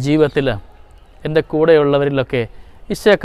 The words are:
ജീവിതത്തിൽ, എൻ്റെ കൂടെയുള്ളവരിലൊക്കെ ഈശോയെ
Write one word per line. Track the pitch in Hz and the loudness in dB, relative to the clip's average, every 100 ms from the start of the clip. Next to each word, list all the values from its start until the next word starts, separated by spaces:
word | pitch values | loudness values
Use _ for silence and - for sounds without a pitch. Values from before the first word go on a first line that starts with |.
| 135 | 0
ജീവിതത്തിൽ, | 156 147 151 135 104 - - - - _ - 156 | 2 0 0 -4 -4 -10 -20 -20 -20 _ -14 -4
എൻ്റെ | 156 156 | -4 -2
കൂടെയുള്ളവരിലൊക്കെ | 156 160 156 143 143 143 139 123 127 117 - - - - | -2 2 4 4 0 0 -2 -4 -4 -6 -10 -20 -20 -10
ഈശോയെ | 202 214 196 | -4 0 2